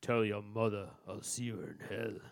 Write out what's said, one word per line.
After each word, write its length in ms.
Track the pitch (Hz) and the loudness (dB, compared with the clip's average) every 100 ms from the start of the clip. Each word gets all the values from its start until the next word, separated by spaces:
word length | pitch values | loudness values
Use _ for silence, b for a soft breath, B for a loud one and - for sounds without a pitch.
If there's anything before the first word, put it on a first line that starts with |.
Tell 220 | - 120 | 4 4
your 180 | 110 104 | 6 2
mother 460 | 104 107 113 104 95 - - | -2 4 4 4 -4 -10 -10
I'll 140 | 98 | -8
see 280 | - - 120 | -4 -4 -2
her 120 | 107 | -4
in 160 | - 82 - | -6 -8 -6
hell. 320 | 104 113 95 - | -2 -2 -4 -10